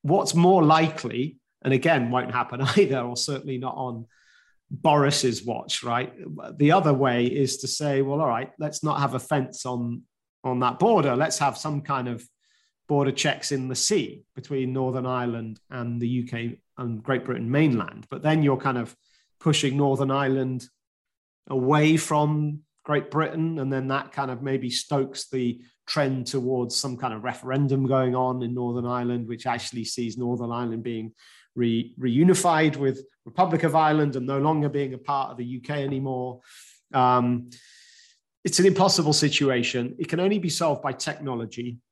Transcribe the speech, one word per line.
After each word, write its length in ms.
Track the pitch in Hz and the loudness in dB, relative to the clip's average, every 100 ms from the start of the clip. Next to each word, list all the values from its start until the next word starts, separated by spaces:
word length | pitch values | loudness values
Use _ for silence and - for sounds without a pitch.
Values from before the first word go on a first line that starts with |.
What's 340 | 143 190 - 165 | 2 0 2 4
more 280 | 180 190 | 6 8
likely, 720 | 151 160 160 - 120 117 147 - _ _ | 6 6 4 -2 -6 -4 -6 -8 _ _
and 120 | 135 | 0
again, 380 | 131 165 147 120 | 2 4 2 2
won't 220 | 123 - | 0 -2
happen 280 | 127 117 123 | -4 -2 0
<laughs> 160 | 135 202 | 2 4
either, 220 | 202 135 | 4 2
or 160 | 120 120 | -2 -4
certainly 420 | - 139 147 127 | -4 -4 -6 -6
not 180 | 127 - | -6 -6
on 320 | 131 113 117 _ _ _ _ _ _ | -6 -8 -12 _ _ _ _ _ _
Boris's 720 | 139 160 147 139 143 127 110 | 0 4 6 4 4 0 -2
watch, 400 | 117 117 - - | -6 -8 -6 -6
right? 300 | 120 120 127 - - - - - | -2 -2 -4 -10 -14 -14 -14 2
The 140 | 143 | 6
other 220 | 185 151 | 6 4
way 320 | 131 135 120 123 | 4 4 2 2
is 320 | 143 131 - | 2 0 -2
to 100 | 131 | -6
say, 340 | - 147 139 | -4 0 0
"Well, 200 | 135 143 | 0 0
all 60 | 151 | 0
right, 240 | 117 135 - | 0 -4 -8
let's 260 | 151 147 | -8 -4
not 180 | 151 143 | -2 0
have 120 | 143 | -2
a 60 | 131 | -2
fence 460 | - 147 131 - 127 | -2 -2 -2 -8 -8
on, 380 | 123 120 120 _ _ _ _ | -4 -6 -8 _ _ _ _
on 160 | 131 123 | -4 0
that 180 | 123 127 | 0 2
border. 360 | 214 214 135 123 | 4 4 2 0
Let's 220 | 156 - | 0 0
have 180 | 143 - | -2 -2
some 240 | 156 143 | -6 -6
kind 260 | 147 139 123 | -4 -4 -4
of 180 | 117 - _ _ _ _ _ - | -8 -12 _ _ _ _ _ -2
border 240 | 147 135 | 2 2
checks 400 | 135 151 131 - | 0 -2 -2 -4
in 160 | 139 127 | -4 -4
the 80 | 123 | -4
sea 480 | - 208 120 - _ | 0 0 -2 -10 _
between 400 | - - 139 127 | -18 -8 -4 -2
Northern 320 | 131 131 127 127 | -2 -2 -2 -4
Ireland 540 | 127 123 117 113 107 _ | -2 -4 -6 -10 -14 _
and 320 | 131 120 120 | -8 -6 -4
the 60 | 120 | -2
U 180 | 123 123 | -2 -2
K 340 | 117 117 - _ - | -6 -6 -10 _ -10
and 260 | 123 110 | -8 -6
Great 220 | 120 127 123 | -2 -2 -2
Britain 260 | 120 117 | -4 0
mainland." 560 | 143 156 117 - - - | 4 4 2 -2 -10 -14
But 140 | 131 | -4
then 200 | 151 156 | 0 4
you're 140 | 143 131 | 4 2
kind 200 | 135 123 | 0 -2
of 180 | 110 - _ _ _ _ | -6 -10 _ _ _ _
pushing 340 | 160 147 143 139 | 2 2 2 2
Northern 340 | 139 131 135 | 2 2 2
Ireland 560 | 139 139 135 127 127 - _ _ _ _ _ _ _ - | 0 2 0 0 -4 -10 _ _ _ _ _ _ _ -4
away 500 | 131 127 151 151 160 | 0 4 6 6 4
from 640 | - 151 151 151 151 151 _ _ - | 2 2 2 2 -2 -4 _ _ -2
Great 260 | 147 - | -2 0
Britain, 480 | 151 156 160 160 160 | -2 -2 -2 -4 -2
and 120 | 135 | -2
then 180 | 135 135 | -4 -2
that 240 | 135 - | -4 -6
kind 180 | - 135 | -6 -6
of 100 | 120 | -6
maybe 280 | 135 131 123 | -4 -4 -2
stokes 600 | - - 143 135 - - | -6 -2 -2 -2 -6 -6
the 320 | 131 123 120 - _ - | -2 -2 -4 -14 _ -6
trend 420 | 160 139 131 120 | -2 0 -2 -4
towards 500 | 135 123 127 120 - | -4 -2 -2 -2 -4
some 180 | - 123 | -6 -6
kind 180 | 127 | -6
of 120 | 107 123 | -6 -8
referendum 600 | 120 123 135 139 135 131 | -8 -4 0 2 2 2
going 300 | 135 127 127 | 2 2 0
on 260 | 127 127 | 0 -2
in 120 | 120 | -4
Northern 320 | 123 120 123 120 | -4 -4 -4 -4
Ireland, 420 | 123 120 123 113 | -2 -2 -4 -4
which 180 | 117 127 | -6 -4
actually 380 | 120 - 120 | -4 -6 -8
sees 340 | 110 - 120 110 | -8 -6 -6 -4
Northern 320 | 120 120 117 | -4 -4 -4
Ireland 340 | 120 120 113 | -4 -4 -4
being 280 | 117 113 110 _ _ _ _ - | -6 -8 -10 _ _ _ _ 0
re-, 380 | 120 113 117 - | 2 2 -2 -4
reunified 800 | 127 123 180 180 180 156 156 147 | 0 6 6 6 4 4 2 2
with 260 | 135 131 - _ - | -2 -2 -12 _ -10
Republic 380 | - 185 160 | 0 2 2
of 120 | 165 156 | 2 4
Ireland 400 | 156 151 143 127 | 4 4 2 -2
and 100 | 123 | -4
no 140 | 139 | 0
longer 300 | 151 156 147 | 2 2 0
being 240 | 143 135 | -2 -4
a 40 | 127 | -6
part 340 | - 139 131 | -6 -4 -4
of 60 | 123 | -8
the 80 | 123 | -10
U 160 | 127 | -10
K 220 | 123 147 | -6 -6
anymore. 580 | 139 135 135 127 127 127 _ - - _ _ | -4 -4 -4 -4 -6 -10 _ -20 -20 _ _
Um, 560 | 135 127 127 123 120 123 - - - - - _ _ _ _ | 2 4 6 4 0 -4 -20 -20 -20 -20 -20 _ _ _ _
it's 160 | 180 165 | -2 4
an 60 | 190 | 4
impossible 480 | 180 190 - 151 | 6 2 4 2
situation. 840 | 147 147 - 139 127 120 123 120 - | 2 2 2 2 0 0 -2 -4 -6
It 80 | 165 | -4
can 120 | 165 | 0
only 200 | 185 208 | 0 0
be 100 | 175 | -2
solved 320 | - 165 143 | -2 -2 0
by 120 | 143 | -4
technology 840 | 131 156 147 143 120 113 - 123 120 _ | -6 -8 -6 -6 -6 -6 -8 -10 -10 _